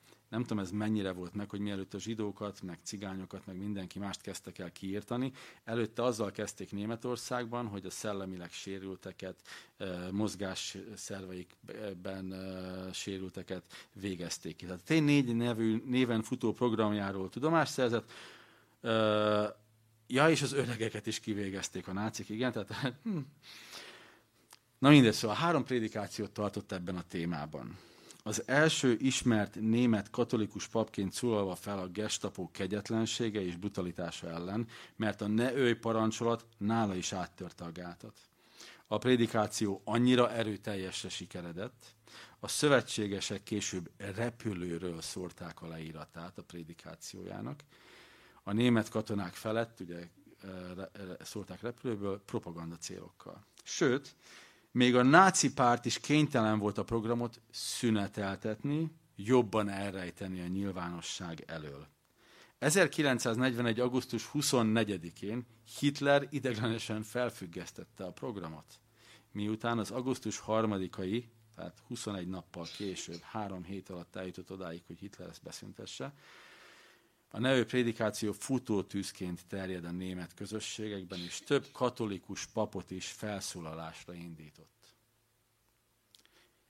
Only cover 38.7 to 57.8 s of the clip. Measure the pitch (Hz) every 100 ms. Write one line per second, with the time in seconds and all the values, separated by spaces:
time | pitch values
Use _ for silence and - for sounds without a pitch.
38.7 | - - 107 123 123 117 113 104 - 104
39.7 | 95 - 117 123 123 120 117 110 101 110
40.7 | 101 92 - 92 - 90 92 87 85 113
41.7 | - - - - - - - 104 - 147
42.7 | 131 113 - 104 98 - 98 - 104 -
43.7 | 92 82 - 101 98 120 117 113 90 90
44.7 | 85 90 82 - 98 90 - 85 - 82
45.7 | 82 80 78 76 85 85 90 - 87 80
46.7 | 82 82 80 - 95 92 98 113 143 -
47.7 | - - - - - - - - 104 123
48.7 | 113 107 110 107 101 87 - 110 110 113
49.7 | - 87 85 87 _ - - 95 92 90
50.7 | 87 78 - 95 - - 107 92 87 120
51.7 | 120 131 104 101 95 - 110 87 85 82
52.7 | 85 - 92 90 - - - - - -
53.7 | - 151 135 - - - - - - _
54.7 | 123 127 123 127 165 190 - 135 139 120
55.7 | 120 - - - 151 143 131 110 107 104
56.7 | 101 95 117 110 120 120 - _ - -
57.7 | -